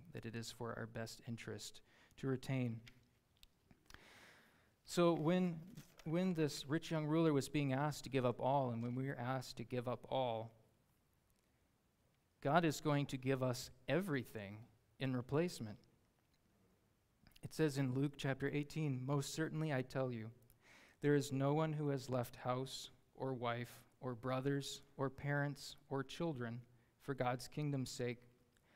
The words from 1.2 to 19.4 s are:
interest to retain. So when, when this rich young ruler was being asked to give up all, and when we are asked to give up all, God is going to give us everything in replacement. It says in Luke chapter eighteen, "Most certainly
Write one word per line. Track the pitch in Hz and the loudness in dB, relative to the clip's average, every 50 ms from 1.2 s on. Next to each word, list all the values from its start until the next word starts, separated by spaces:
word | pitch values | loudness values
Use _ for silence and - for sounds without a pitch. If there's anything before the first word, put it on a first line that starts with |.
| - | -8
interest | 120 117 110 - - 107 104 - - - - - _ _ - - - _ - | -8 -8 -6 -6 -6 -8 -8 -8 -12 -14 -16 -20 _ _ -20 -20 -20 _ -4
to | - | -2
retain. | 135 131 123 - - 135 131 123 120 113 113 - - - - - _ _ _ _ _ _ _ - - _ _ _ - - _ _ - - - - - - - - - - - - - _ _ _ _ _ _ _ | 0 0 0 0 -2 -2 0 0 -2 -4 -6 -10 -16 -20 -20 -20 _ _ _ _ _ _ _ -20 -20 _ _ _ -20 -20 _ _ -20 -20 -20 -20 -20 -20 -20 -20 -20 -20 -20 -20 -20 _ _ _ _ _ _ _
So | - - 175 175 170 170 | -2 2 4 6 6 6
when, | 156 151 156 180 185 185 180 160 156 160 - - - - - - - - | 4 4 4 4 4 4 2 0 -4 -8 -12 -14 -16 -16 -18 -18 -10 -4
when | 160 156 175 185 190 180 | -2 0 2 2 2 4
this | 160 156 143 - - - 131 | 2 2 2 0 -2 -2 -2
rich | 147 160 - - | -2 -2 0 0
young | 165 156 151 | -2 0 2
ruler | 147 156 165 165 160 | 4 4 6 6 6
was | 147 135 127 - | 6 4 2 2
being | - 151 143 135 | 0 0 2 2
asked | 131 135 147 151 139 - - | 2 2 2 0 0 -4 -4
to | - | 0
give | 127 135 123 | 2 2 4
up | 123 117 - | 2 2 2
all, | 127 127 139 143 135 123 | 2 2 4 4 2 2
and | 117 113 | 0 -2
when | 117 123 120 | -2 -2 -2
we | 131 131 139 | -2 -2 -4
are | 139 131 | -4 -4
asked | 120 123 131 131 120 - - - | -2 -2 -2 -2 -4 -6 -8 -10
to | 123 | -8
give | - 127 123 117 123 | -4 -4 -2 -2 -2
up | 120 - - - | -4 -4 -4 -2
all, | - 131 131 123 113 110 113 113 - - _ _ _ _ _ _ _ _ _ _ _ _ _ _ _ _ _ _ _ _ _ _ _ _ _ _ _ _ _ _ _ _ _ _ _ _ | 0 2 2 2 0 -2 -4 -8 -12 -18 _ _ _ _ _ _ _ _ _ _ _ _ _ _ _ _ _ _ _ _ _ _ _ _ _ _ _ _ _ _ _ _ _ _ _ _
God | - 139 147 175 170 | 2 4 6 6 6
is | 160 139 - | 6 4 2
going | - 156 147 143 143 | 2 2 4 4 2
to | - 139 | 0 -2
give | 127 127 131 135 127 | -2 0 0 2 2
us | 131 127 120 - - - - - - - | 2 0 0 -2 -6 -12 -14 -8 -2 0
everything | 135 170 202 208 143 131 110 - - 110 101 98 104 110 120 - _ _ _ _ _ - | 0 2 2 0 -2 -2 -2 -4 -8 -10 -8 -8 -10 -12 -14 -18 _ _ _ _ _ -4
in | 135 135 127 | -2 0 0
replacement. | 123 120 - 135 151 175 180 - - 113 107 104 - - - _ _ _ _ _ _ _ _ _ _ _ _ _ _ _ _ _ _ _ _ _ _ _ _ _ _ - - - - | -2 0 0 2 2 2 0 -2 -6 -8 -8 -10 -12 -16 -20 _ _ _ _ _ _ _ _ _ _ _ _ _ _ _ _ _ _ _ _ _ _ _ _ _ _ -20 -20 -16 -14
It | - - - | -14 -6 0
says | - 156 151 135 139 | 2 2 2 4 2
in | 139 127 127 | 0 2 2
Luke | 135 143 147 - - | 2 0 0 -2 -2
chapter | - 139 131 - 135 143 | -2 -2 0 0 0 0
eighteen, | 147 147 147 147 - 156 156 147 131 127 127 | 0 -2 -2 -2 -2 -2 0 0 0 -2 0
"Most | 131 147 143 135 - | 0 0 0 0 0
certainly | - 156 | -2 -2